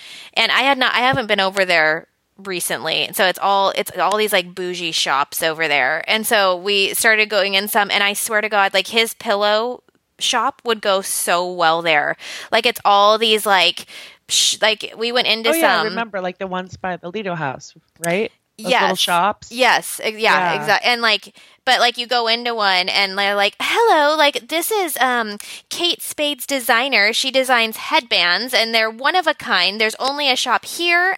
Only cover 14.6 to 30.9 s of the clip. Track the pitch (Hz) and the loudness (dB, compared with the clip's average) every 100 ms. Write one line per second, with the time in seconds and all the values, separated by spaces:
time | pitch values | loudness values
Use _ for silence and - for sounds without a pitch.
14.6 | 214 214 - - 233 247 180 220 226 330 | 0 0 -6 -8 -2 0 0 0 2 2
15.6 | 262 180 220 220 233 196 180 180 190 180 | 2 2 0 -4 -6 -6 -6 -6 -6 -6
16.6 | 185 - 190 175 170 196 190 170 143 131 | -8 -8 -8 -8 -8 -8 -6 -4 -6 -8
17.6 | - 160 _ _ 170 180 226 - _ - | -14 -20 _ _ -2 -2 -4 -8 _ -12
18.6 | 220 240 190 190 - 175 190 - - 240 | 0 2 2 0 0 2 2 -2 -8 0
19.6 | 247 160 - - - 214 220 170 180 156 | 2 2 0 -6 -6 0 2 4 2 0
20.6 | 151 196 233 240 233 208 - - - _ | 0 0 2 0 2 0 -4 -20 -20 _
21.6 | - 233 233 240 233 240 226 233 240 233 | 0 2 2 0 -2 0 0 -2 -2 0
22.6 | 202 185 180 - 196 190 202 202 202 - | 2 2 2 0 0 0 0 2 0 -2
23.6 | 254 349 466 330 294 311 294 254 240 320 | -2 2 4 4 4 4 2 0 -4 -4
24.6 | 339 427 349 - 254 247 214 208 - - | -2 -2 -2 -2 -2 0 -4 -8 -14 -18
25.6 | - - 339 330 - - 294 285 - 277 | -12 -4 -4 -4 -8 -6 -4 -4 -4 -4
26.6 | 233 233 269 233 202 226 269 262 254 247 | 0 0 2 2 2 0 0 0 2 2
27.6 | 226 - - 311 233 202 175 180 247 240 | 0 -4 -2 0 2 2 2 2 0 0
28.6 | 226 226 220 220 262 359 320 294 - 196 | 0 0 -2 -2 -2 0 0 -2 -2 0
29.6 | 180 214 220 - 262 285 285 247 254 214 | 0 0 -2 -2 -4 -2 0 0 0 -2
30.6 | - - 349 | -2 -4 0